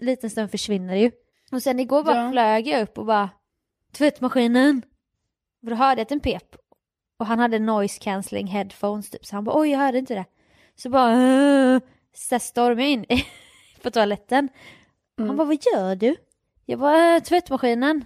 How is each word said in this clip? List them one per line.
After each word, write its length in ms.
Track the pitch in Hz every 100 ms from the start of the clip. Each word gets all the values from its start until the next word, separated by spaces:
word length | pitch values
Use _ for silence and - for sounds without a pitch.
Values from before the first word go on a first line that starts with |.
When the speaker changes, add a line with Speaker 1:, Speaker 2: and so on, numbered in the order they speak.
| 240
Speaker 1:
liten 240 | 254 226
stund 220 | 214 208
försvinner 420 | 208 - 202 180
det 60 | 190
ju. 120 | 233 - _ _ -
Och 120 | 254
sen 160 | 262 247
igår 240 | 247 277
bara 200 | 311 254 240
Speaker 2:
Ja. 60 |
Speaker 1:
flög 360 | 254 220 220 240
jag 140 | 285
upp 160 | 214 -
och 80 | 214
bara, 240 | 214 202 _ _ _ _ _ _
"Tvättmaskinen." 880 | - 294 - 254 262 233 240 277 269 - _ _ _ _ _ _ _
Och 60 | 226
då 60 | 226
hörde 240 | 269 254
jag 60 | 220
att 40 |
den 100 | 294
pep. 360 | 262 180 - - _ _ _ _ _ -
Och 60 | 220
han 140 | 226
hade 200 | 240 226
noise 400 | 220 214 202 -
cancelling 480 | - 196 190 202 202
headphones 600 | 202 196 - 202 208 208
typ. 160 | - -
Så 100 | 202
han 80 |
bara, 160 | 208 294
"Oj, 100 | 311
jag 80 | 277
hörde 180 | 277 254
inte 180 | 262 208
det." 100 | 185 _ _ _ _ _
Så 140 | 254
bara, 220 | 262 247
"Äh." 680 | 233 254 262 285 277 254 254 254 _ _
Så 220 | - - 247
här 40 |
stormade 420 | - - 240 233
jag 80 | 269
in 140 | 269 196
<laughs> 140 | 247 - - - _ _ _
på 100 | 254
toaletten. 580 | 233 208 202 - 254 277 _ - - _ _ _ -
Speaker 2:
Mm. 80 | 214
Speaker 1:
Han 80 | -
bara, 100 | -
"Vad 100 | 302 -
gör 220 | 320 185 190
du?" 200 | 220 330 _ _ _ _ -
Jag 140 | 240
bara, 360 | 277 320 339 339
"Äh, 80 |
tvättmaskinen." 840 | - 349 349 269 247 233 269 311